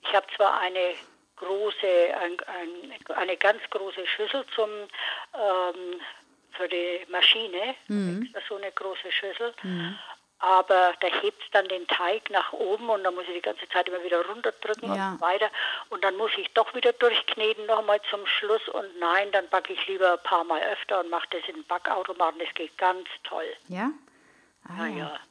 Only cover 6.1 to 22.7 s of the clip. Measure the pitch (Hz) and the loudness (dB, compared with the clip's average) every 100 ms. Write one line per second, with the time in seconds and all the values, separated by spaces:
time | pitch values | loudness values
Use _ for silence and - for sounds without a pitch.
6.1 | - _ _ _ - 175 175 175 175 180 | -16 _ _ _ -6 -4 -2 -2 -4 -4
7.1 | 180 - 226 226 180 220 262 _ 208 190 | 2 4 2 0 -4 -4 -6 _ -2 0
8.1 | 180 247 214 - 202 196 - 190 185 185 | -2 -6 -8 -8 -8 -6 -6 -6 -6 -4
9.1 | 180 196 180 233 233 190 180 170 202 - | -4 -4 -4 -6 -6 -6 -4 -6 -8 -14
10.1 | - _ _ 185 185 190 190 180 175 180 | -20 _ _ 6 6 6 6 6 4 0
11.1 | 165 202 - - 208 190 185 170 - 175 | 0 -2 -4 2 2 2 -4 -2 0 2
12.1 | 214 - 202 - - 196 208 233 214 190 | 0 0 0 0 -2 0 0 2 0 0
13.1 | 180 180 175 208 208 190 185 180 180 175 | -2 -6 -4 -4 -6 -2 0 0 -2 0
14.1 | 175 175 214 240 - - 214 214 196 190 | 0 0 -2 -4 -4 -4 -4 -2 -2 -2
15.1 | 175 165 190 214 - - - - 202 196 | 0 0 2 2 0 -2 -4 -8 0 0
16.1 | 190 214 202 190 - 233 254 240 240 240 | 2 0 0 2 2 2 4 2 6 4
17.1 | 220 - - 220 220 214 220 214 208 - | 4 0 0 0 0 2 2 4 2 2
18.1 | 202 190 - 208 214 - - - 175 170 | -6 0 0 2 2 2 -6 -6 -2 2
19.1 | 180 202 196 180 190 - 185 - 190 185 | 2 4 0 2 0 0 -4 -2 4 4
20.1 | 175 - 180 170 160 - 202 - 196 170 | 4 2 2 2 0 0 -2 -2 -2 0
21.1 | 170 - 175 160 240 311 - - - 185 | -2 -4 -6 -8 -10 -4 -6 -2 -4 -4
22.1 | 180 170 160 170 - 160 | 0 0 0 -8 -6 -8